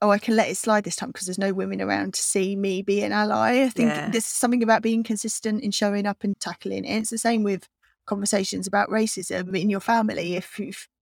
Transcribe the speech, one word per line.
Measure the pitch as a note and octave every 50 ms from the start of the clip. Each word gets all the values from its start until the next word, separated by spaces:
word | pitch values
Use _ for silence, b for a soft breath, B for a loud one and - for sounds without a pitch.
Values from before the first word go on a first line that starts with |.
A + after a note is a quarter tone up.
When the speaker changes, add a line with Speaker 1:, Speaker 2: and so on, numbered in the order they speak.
Speaker 1:
"Oh, | G#3 G#3
I | G3+ G#3
can | - - A3
let | A3 G3 B2
it | F3+ -
slide | - A#3 G#3+ G#3 G#3
this | F3 -
time | - F#3+ F3
'cause | F3 - F#3+
there's | F3+ F#3 F#3+
no | G3 G3 F#3+
women | F#3+ F#3 F#3+ G3 G3
around | G3 G3+ G3 G3+ F#3+ G3 -
to | -
see | - - - G3+ F#3+ F#3+ G3
me | G3 G3 G3 F#3 F#3
be | G3 G3+ G3+ G3+ G#3
an | G#3
ally." | G#3 G#3 G#3+ G#3 G#3 G#3+ A3 A3+ B3 B3+ C4+
I | B3+
think | - - A#3 A3+
Speaker 2:
Yeah. | - D3 D3 G#3+
Speaker 1:
there's | G#3 A3+ -
something | - - - - A#3+ B3 B3 A3+
about | A3 A3 A3 A3
being | A3+ A3+ A3+ A3+
consistent | - A3 G3+ - A3 - - - A3 G#3+ G#3 -
in | G#3
showing | G3 - G#3+ G#3 G3+ G#3 G3+
up | G3+ G3+ - -
and | G3+ G3 -
tackling | - - E3+ - - G3 G3 G3 F#3+
it. | - G#3 A3
It's | G#3+ -
the | A3+ A3+
same | - A#3 A#3 A3 G#3
with | G3+ G3 F3 - - _ _ _ _ _ _ _ -
conversations | G#3 G3+ G3+ G#3 - G3+ F#3+ - - F#3+ F#3 F#3+
about | G3+ G3+ G3+ -
racism | - A3 A3 A3 - G3 F3+ - F#3 F#3 F#3 F3+ F#3+ F3+
in | E3+ G#3+
your | G3 G3
family. | - - A#3 A3+ G#3+ G#3+ - - E3+ F3 F3+
If, | F#3+ - - - -
if | G3 F#3+ G3 - - - _ _